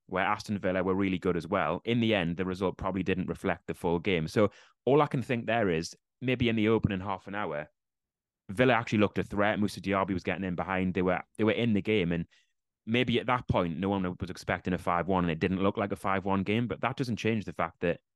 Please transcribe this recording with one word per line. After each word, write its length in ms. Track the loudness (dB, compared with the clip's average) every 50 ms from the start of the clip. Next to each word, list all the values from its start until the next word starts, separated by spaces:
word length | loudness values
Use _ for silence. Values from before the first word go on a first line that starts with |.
| _
where 180 | -4 -2 0 0
Aston 340 | 0 0 -2 -2 -4 -4 -2
Villa 240 | 0 0 0 0 2
were 100 | 2 2
really 220 | 2 2 0 0
good 180 | 0 0 0 0
as 120 | 0 -2
well. 340 | -2 0 0 0 0 -2 -2 -2
In 140 | -2 0 2
the 120 | 2 2 2
end, 240 | 2 2 0 -2
the 80 | -2 -2
result 320 | -4 -2 -2 -2 -2 -2
probably 240 | -2 -4 -4 -2 -2
didn't 260 | 0 0 -2 -2 -2 -4
reflect 360 | -6 -4 -2 -2 -2 -2 _
the 80 | -10 -8
full 240 | -4 -2 0 0
game. 300 | 0 0 0 0 0 0
So 240 | 0 2 4 4 2 2 -4 -20 -20 _ _ 0
all 160 | 2 4 4
I 60 | 4
can 160 | 2 0 -2 -2
think 240 | -2 -4 -2 -2
there 220 | 0 0 2 2 2
is 260 | 2 0 0 -4 -10 -18 _ _ _ -6 -4
maybe 260 | -2 0 2 2 2
in 60 | 2
the 120 | 4 4
opening 320 | 4 4 4 4 2 0 -2
half 280 | -4 -4 -6 -6 -8
an 60 | -8 -6
hour, 340 | -6 -4 -4 -4 -6 -6 -10 _ _ _ _ _ _ _ _ _ _ _ _ _ _ _ -6
Villa 240 | 0 2 4 4 4
actually 260 | 2 0 0 2 2
looked 180 | 2 2 2
a 60 | -2 -4
threat. 360 | -2 0 0 0 2 2 0
Moussa 220 | 0 -2 -2 -4
Diaby 320 | -2 0 0 0 2 0 -2
was 80 | -2 -2
getting 200 | -4 -4 -2 -2
in 100 | -4 -4
behind. 380 | -4 -2 -2 -2 0 0 0 0
They 80 | 0
were, 180 | 2 2 0 0 -4 _ _
they 60 | 0 0
were 80 | 2 2
in 200 | 2 2 2 2
the 80 | 2
game. 300 | 2 2 2 2 2 0
And 140 | 0 -2 -4 -6 _ _ _ _ _ _ _ _ _ _ -6
maybe 340 | -2 0 0 2 2 0 0
at 60 | 0
that 220 | 0 0 0 0
point, 320 | 0 0 2 0 0 -2 -2
no 100 | -2 0
one 260 | 0 0 -2 -2 -4 -6
was 100 | -8 -10
expecting 440 | -10 -8 -4 -4 -4 -2 -2 -2 -2
a 40 |
five 300 | -2 0 0 0 0 0
one, 160 | 0 0 0 2
and 80 | 0
it 80 | 0 0
didn't 240 | 0 0 0 0 0
look 140 | 0 0
like 140 | -2 -2 -4
a 40 | -4
five 300 | -4 -2 -2 -2 0 0
one 180 | 0 0 0 0
game. 240 | 0 0 0 0
But 140 | -2 -4 -4
that 160 | -4 -4 -4
doesn't 180 | -4 -4 -4 -4
change 300 | -2 0 0 0 0 -2
the 80 | -4 -4
fact 260 | -4 -4 -4 -4 -2
that 200 | -2 -2 -2 -2 _ _ _